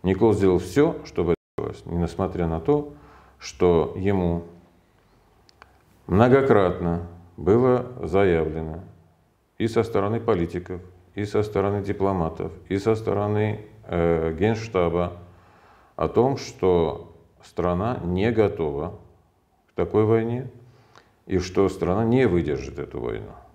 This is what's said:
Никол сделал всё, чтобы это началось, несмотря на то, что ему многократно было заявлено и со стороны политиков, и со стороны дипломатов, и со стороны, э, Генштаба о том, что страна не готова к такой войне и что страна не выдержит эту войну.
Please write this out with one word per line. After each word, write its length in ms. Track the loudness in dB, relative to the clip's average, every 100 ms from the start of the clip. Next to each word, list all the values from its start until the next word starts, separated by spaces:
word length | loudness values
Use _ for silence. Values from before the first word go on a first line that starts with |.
Никол 300 | 0 4 4
сделал 260 | 4 4 2
всё, 380 | 0 2 2 0
чтобы 280 | -10 -4 -2
это 80 | -2 _ -10
началось, 240 | -10 -10
несмотря 640 | -8 -4 -4 -2 -4 -2 -4
на 120 | -2
то, 340 | 0 0 0 -14 -20 -20 _ _
что 540 | -18 0 4 4 2 -2
ему 480 | -2 0 0 -2 -6 -20 _ _ _ _ _ _ _ _ _ _ -20 _ _ _ 0
многократно 960 | 4 6 6 6 4 4 0 -2 -2 -6 -16 -20 -6
было 500 | 2 4 4 2 -2 -10
заявлено 800 | -2 2 4 2 0 -4 -8 -10 -16 -20 _ _ _ _ _ _
и 100 | -2
со 140 | 0
стороны 380 | 0 0 -2 -2
политиков, 600 | 0 0 0 -6 -10 -14 -14 -20 _
и 100 | -8
со 180 | -4 -2
стороны 400 | -2 0 0 -2
дипломатов, 680 | -4 -2 0 0 -2 -4 -10 -10 -6
и 100 | -2
со 160 | 0
стороны, 720 | 0 0 -2 0 0 0 -4 -10 -20 -6
э, 480 | 0 2 2 -2 0
Генштаба 760 | 0 0 -2 -2 0 0 -4 -6 -20 -20 _ _ _ _ _ -4
о 120 | 0
том, 280 | 2 2 0
что 800 | -8 -2 2 2 2 -4 -14 -20 _ _
страна 560 | -14 -4 -2 -2 -4 -6
не 260 | -4 0 0
готова 680 | 2 0 0 -4 -4 -8 -10 -20 _ _ _ _ _ _
к 40 |
такой 300 | -6 0 2
войне 460 | 4 2 0 -6 -8 -16 -20 _ _ -20 _ _ -4
и 120 | -4
что 300 | -2 0 0
страна 360 | 0 -2 0
не 220 | 2 2 2
выдержит 520 | 2 0 -4 -8 -10
эту 220 | -10 -8
войну. 320 | -8 -8 -12 -18 -20